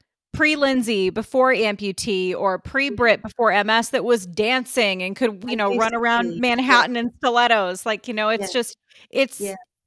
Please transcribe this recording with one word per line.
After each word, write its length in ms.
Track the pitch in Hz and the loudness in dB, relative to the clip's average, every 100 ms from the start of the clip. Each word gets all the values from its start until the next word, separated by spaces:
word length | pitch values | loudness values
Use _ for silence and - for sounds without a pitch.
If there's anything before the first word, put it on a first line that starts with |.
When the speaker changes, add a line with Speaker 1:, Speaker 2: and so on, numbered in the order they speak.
| _ _ _ | _ _ _
Speaker 1:
pre-Lindsay, 800 | - 302 302 277 262 220 208 185 | 0 2 4 2 2 0 0 0
before 420 | 175 - 262 262 | -2 -2 2 2
amputee, 840 | 202 214 202 202 185 240 190 185 | 2 0 -2 -6 -6 -4 -2 -2
or 240 | 180 190 185 | -2 -2 -2
pre-Brit, 640 | - 269 277 226 240 202 | -4 -4 -2 2 2 2
before 300 | 214 - 220 | 0 0 2
M 180 | 196 208 | 2 2
S, 200 | 226 226 | 0 0
that 140 | 262 | -2
was 220 | 208 233 180 | 0 0 -2
dancing 760 | 170 214 254 - 254 202 185 | -2 0 0 -2 0 0 0
and 120 | 185 | -4
could, 300 | 196 247 196 240 | -2 -2 -2 -6
you 60 | |
Speaker 2:
I 20 | 233 | -2
Speaker 1:
know, 120 | 202 | 0
Speaker 2:
used 120 | 233 | 0
Speaker 1:
run 120 | 220 | 0
Speaker 2:
to 60 | 233 | 0
Speaker 1:
around 300 | 233 233 233 | 0 0 0
Speaker 2:
be, 40 | 226 | -2
yeah. 40 | |
Speaker 1:
Manhattan 560 | 247 240 254 247 240 240 | -2 0 4 4 4 -2
in 140 | 240 - | -6 -2
stilettos. 680 | 262 240 240 220 185 185 233 | 0 2 4 2 0 -4 -6
Like, 220 | 214 - | -6 -6
you 60 | |
know, 160 | 214 214 | -4 -2
it's 180 | 220 190 | -2 -2
Speaker 2:
Yeah. 60 | 240 | -4
Speaker 1:
just, 160 | 233 - _ - - | -4 -8 _ -20 -6
it's, 280 | 254 262 - | -2 0 -2
Speaker 2:
Yeah. 140 | 202 190 - _ | -8 -10 -16 _